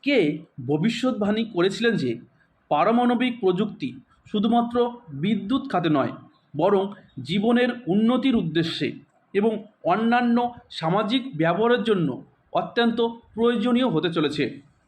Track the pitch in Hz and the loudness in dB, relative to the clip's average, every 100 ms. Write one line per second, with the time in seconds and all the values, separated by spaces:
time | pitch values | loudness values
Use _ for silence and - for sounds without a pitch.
0 | 269 269 151 151 - - 123 151 214 233 | 0 2 2 -2 -8 -10 -2 0 0 0
1 | 254 208 208 214 226 170 190 - 233 185 | -2 0 0 0 -2 0 0 0 0 0
2 | 127 113 - _ _ _ - 147 180 233 | -2 -4 -10 _ _ _ -2 2 2 2
3 | 247 233 247 240 190 180 214 - 131 131 | 2 2 0 0 0 0 -2 -4 -10 -10
4 | - _ - 214 208 233 233 240 240 - | -18 _ -6 -2 2 2 0 0 -2 -4
5 | - 135 185 202 196 269 - 180 160 147 | -14 -6 -2 -2 -2 -4 -2 -2 0 0
6 | 120 - - _ _ 143 185 196 196 - | 0 -6 -18 _ _ -2 2 2 0 -6
7 | - - 123 202 220 240 247 240 160 202 | -18 -14 -6 -2 2 2 2 -2 -2 2
8 | 226 254 269 220 165 160 165 - 135 - | 2 2 2 2 0 -2 -2 -2 -6 -6
9 | - _ _ 196 220 208 - _ 160 190 | -14 _ _ 0 0 0 -6 _ -2 0
10 | 226 240 240 233 240 - - - 160 196 | 2 2 4 2 0 -6 -18 -6 0 0
11 | 214 262 247 151 160 175 233 240 226 196 | 0 -2 -2 -2 0 2 2 2 2 0
12 | 147 120 - _ _ 165 175 - 233 233 | 0 -4 -12 _ _ -4 -2 0 0 2
13 | 233 - - 208 233 233 240 240 254 156 | -2 -4 -12 -2 0 2 2 2 2 0
14 | 175 170 147 - 131 - - _ | 0 0 -2 0 -4 -6 -18 _